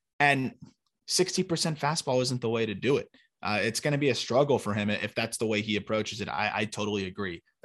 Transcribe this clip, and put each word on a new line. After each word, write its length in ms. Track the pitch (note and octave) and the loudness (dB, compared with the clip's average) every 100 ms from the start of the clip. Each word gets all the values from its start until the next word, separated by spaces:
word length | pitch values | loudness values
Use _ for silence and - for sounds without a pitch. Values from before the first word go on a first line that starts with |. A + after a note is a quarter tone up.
| _ - | _ 2
and 340 | C#3+ C3+ B2+ - - _ _ _ - | 4 4 0 -6 -18 _ _ _ -2
sixty 360 | - F3+ - | 0 0 0
percent 360 | F#3 E3 E3+ D3+ | -2 0 -2 -2
fastball 420 | C#3+ E3 - B2+ | -2 -2 0 2
isn't 200 | B2+ B2 | 2 0
the 80 | A#2 | 0
way 160 | A2+ A2 | 0 0
to 80 | |
do 240 | G2 G#2 C#3 | -2 0 0
it. 100 | - - _ _ | -2 -14 _ _
Uh, 180 | - G#2 | -2 0
it's 180 | A2 G#2+ | 0 0
gonna 180 | D3+ C#3+ | 0 2
be 120 | C#3+ | 2
a 60 | A2+ | 2
struggle 420 | - A#2+ C#3+ A#2+ | 2 2 4 2
for 140 | G#2 | 0
him 160 | G#2+ G#2 | 0 0
if 240 | G#2 G#2 - | -2 -4 -4
that's 220 | A2+ - | -4 -2
the 80 | A2 | 0
way 160 | G#2+ | 0
he 140 | A2 G#2 | 0 -2
approaches 460 | G2 G#2+ G#2+ G#2+ | 0 -2 -2 -6
it. 80 | G2 | -6
I, 220 | E2+ G#2 | -2 -2
I 120 | G2+ G#2+ | 0 -2
totally 400 | - G#2 G#2 F#2 | -2 -2 -2 -4
agree. 340 | F#2+ G2 E2+ - _ | -6 -8 -8 -14 _